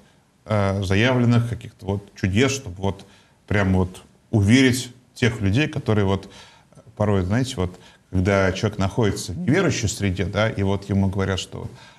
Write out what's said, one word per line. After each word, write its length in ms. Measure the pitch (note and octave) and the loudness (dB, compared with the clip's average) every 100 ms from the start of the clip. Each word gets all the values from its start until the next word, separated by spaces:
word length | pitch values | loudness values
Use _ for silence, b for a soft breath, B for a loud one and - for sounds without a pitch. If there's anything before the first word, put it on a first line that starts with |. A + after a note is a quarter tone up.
| b b _ _ - | b b _ _ -4
э, 360 | G#2+ G2 G2 | 0 0 0
заявленных 680 | F#2+ G2 B2 B2+ A#2+ A#2+ A#2+ | 0 2 2 4 4 2 0
каких-то 360 | G2+ - - G2 | -6 -12 -10 -6
вот 280 | G2+ - - | -6 -8 -4
чудес, 380 | F#2+ G2 C3+ | 0 2 2
чтобы 220 | C#3 - F2+ | 0 -8 -6
вот 280 | G2 F#2 b b b b - | -4 -6 b b b b -2
прям 260 | G2+ F#2+ | 0 2
вот 280 | F#2 F2+ - - _ _ | 2 0 -6 -20 _ _
уверить 640 | A2 G2 C3 C3 A#2+ - - _ | 0 4 6 6 2 -4 -16 _
тех 280 | - A#2 A2+ | -2 0 0
людей, 260 | G2 A#2+ D3+ | 0 0 0
которые 380 | - - G#2+ F#2+ | -2 0 2 2
вот 260 | G2 - B B B B - - - | 0 -4 B B B B -20 -12 -2
порой, 280 | G#2 G2 | 0 2
знаете, 320 | F2+ A#2 B2+ - | 0 0 -2 -4
вот 220 | F2+ - B B _ | -6 -8 B B _
когда 420 | F#2+ F#2+ G2 F#2+ | -2 2 2 2
человек 280 | F2+ G#2+ F#2+ | 0 -2 -2
находится 540 | F#2+ C3 G2+ - - | -2 0 0 -2 -8
в 40 | E2+ | -4
неверующей 500 | F2+ F3 E3+ - G#2 | 0 2 2 0 -4
среде, 380 | - G2+ F#2 F2 | -2 -4 -2 -2
да, 240 | G2+ A2 | -2 -2
и 140 | G2 | 0
вот 260 | G2 G2 - | -2 -2 -2
ему 200 | G2 F#2+ | 0 0
говорят, 300 | G2 F#2+ F#2 | 0 -2 -4
что 200 | - F2+ | -6 -12
вот, 120 | - B B | -12 B B